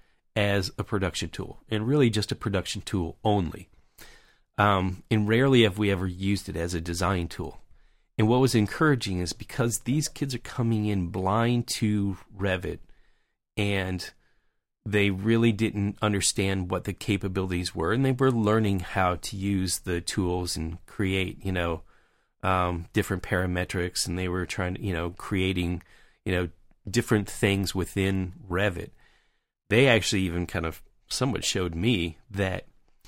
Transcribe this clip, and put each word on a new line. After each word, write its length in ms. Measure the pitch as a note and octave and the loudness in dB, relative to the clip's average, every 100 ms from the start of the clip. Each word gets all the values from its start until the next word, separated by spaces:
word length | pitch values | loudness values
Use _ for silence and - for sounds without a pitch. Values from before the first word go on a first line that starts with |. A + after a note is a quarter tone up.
| _ _ _ - | _ _ _ -2
as 340 | G2+ G2+ F2+ - | 0 0 -2 -6
a 60 | |
production 440 | G2+ G#2 F#2 - E2+ | -4 -2 -2 -4 -6
tool, 320 | - F#2 - - | -8 -10 -14 -6
and 200 | G#2+ A2 | -4 0
really 200 | D3 B2+ | 4 4
just 220 | G#2+ G2 | 2 -2
a 60 | - | -4
production 460 | A2 G2 F2+ G2+ | -2 -2 -2 -8
tool 340 | - G2 E2 - | -4 -2 -2 -2
only. 440 | A2 G#2 E2 - - _ _ - - - _ _ _ - | 2 2 0 -6 -16 _ _ -20 -20 -20 _ _ _ 2
Um, 460 | G#2 G2 F#2 F#2 - | 4 4 2 -4 0
and 160 | A2 G#2 | 2 4
rarely 380 | A2+ C3+ B2+ | 4 6 6
have 120 | A2 F#2+ | 6 4
we 140 | G#2 | 0
ever 160 | F#2+ F#2+ | 0 -2
used 420 | F2+ F#2+ G2+ - | -2 0 0 -2
it 80 | F2 | -4
as 160 | E2+ | -2
a 80 | F2 | -2
design 460 | E2+ E2 F#2 F#2+ E2 | -4 -2 0 0 -2
tool. 340 | - D2+ - - - _ _ _ - | -6 -10 -12 -18 -20 _ _ _ 0
And 120 | A2 | 4
what 120 | B2 | 6
was 140 | C3+ | 4
encouraging 640 | A#2 G#2 - D#3 C3 G#2 F2+ | 4 2 2 2 2 0 -2
is 140 | F2 | -4
because 480 | - - - A#2+ A2+ | -6 -8 -2 -2 -2
these 260 | - C#3+ D3+ | -2 -2 -2
kids 300 | - C#3 B2+ | -4 -6 -6
are 20 | |
coming 480 | - - A2+ A2+ G#2+ | -8 -4 0 0 0
in 220 | G2 F2 | 0 -2
blind 580 | G2 F#2+ G#2+ A#2 A#2+ A#2+ - | -2 0 2 2 0 -2 -2
to 380 | A2 G#2 G2+ F#2 - G2+ | 0 2 0 -4 -10 -4
Revit 420 | F#2+ F#2 F2+ E2 - - _ _ _ _ _ - | -2 -2 -4 -10 -14 -20 _ _ _ _ _ -2
and 520 | G2+ G2 F#2 F#2 - - _ _ _ _ _ _ G#2+ | 0 0 -2 -4 -8 -16 _ _ _ _ _ _ 0
they 240 | G#2 G2+ | 4 4
really 420 | F#2+ G#2 A2+ A#2 | 2 2 4 4
didn't 440 | G#2 A2 G#2 G2+ G2+ | 2 0 0 -2 0
understand 680 | G#2+ G2+ - - G2 F#2+ F2+ | 0 2 0 0 0 0 -2
what 140 | F#2+ | -4
the 80 | - | -4
capabilities 800 | F#2+ - G2+ G2 F#2+ F#2 F2+ E2+ | -6 -2 -2 -2 -2 -2 -2 -4
were, 180 | F2+ E2 | -2 0
and 120 | A2+ | 2
they 80 | C3+ | 2
were 180 | B2+ C3+ | 2 2
learning 500 | A#2+ G#2 A2 G#2+ G2 | 4 4 4 4 0
how 360 | F2+ G2 F#2 F2 | -2 0 0 0
to 200 | - G2 | -4 -6
use 420 | G2 G2 F#2 - | -2 0 -2 -4
the 220 | - F2 | -4 -4
tools 560 | - - F2+ F2+ F2+ - | -4 -2 0 0 -2 -4
and 220 | D#2+ E2 - | -6 -8 -10
create, 580 | - F#2+ F#2+ F#2 - | -4 -2 0 -2 -6
you 80 | F#2+ | -4
know, 300 | F#2 E2+ D#2+ - _ _ _ _ _ | -2 0 -2 -8 _ _ _ _ _
um, 440 | F#2 F#2 F2+ F2 F2 | 0 0 0 -2 -2
different 300 | - - F2+ | -2 0 -2
parametrics, 840 | - F#2 F#2 F2+ F2+ F#2 F2 - - | -2 -2 0 -2 -2 -2 -4 -4 -4
and 120 | F2 | -4
they 100 | F#2 | -2
were 160 | F2+ | -4
trying 300 | F2 - F2+ | -4 -4 -4
to, 80 | F#2+ | -4
you 100 | G2+ | -4
know, 180 | E2+ F2 | -2 -4
creating, 720 | F2 - G2 F#2 F#2 F2 F2 - - - _ - | -6 -4 0 0 0 -2 -4 -8 -20 -20 _ -2
you 60 | |
know, 160 | F2+ F2+ - - _ - | -2 -2 -6 -20 _ -4
different 380 | A2+ - A2 F#2+ | -2 2 2 0
things 460 | - G#2 G2 F#2+ | -2 0 2 0
within 600 | F#2+ F2 - G2 G2 F#2 - G2 | -2 -4 -2 0 0 -4 -8 -6
Revit. 440 | F2+ G2+ F2 - - _ _ _ _ _ _ - | -2 0 -2 -8 -16 _ _ _ _ _ _ 0
They 180 | G#2+ C3+ | 4 6
actually 340 | A2 F#2 G2+ | 6 4 0
even 240 | F#2 F2 F2 | 0 0 -2
kind 200 | F2 E2 | -2 -4
of 160 | D#2+ - _ - | -6 -14 _ -10
somewhat 360 | - C3 - | -2 -2 0
showed 300 | - G2 F2+ | -2 -2 -2
me 440 | E2 G#2+ G#2+ E2+ - - | 0 0 0 -2 -6 -10
that 360 | G2 F#2+ F#2 - _ _ _ | -4 -2 -4 -8 _ _ _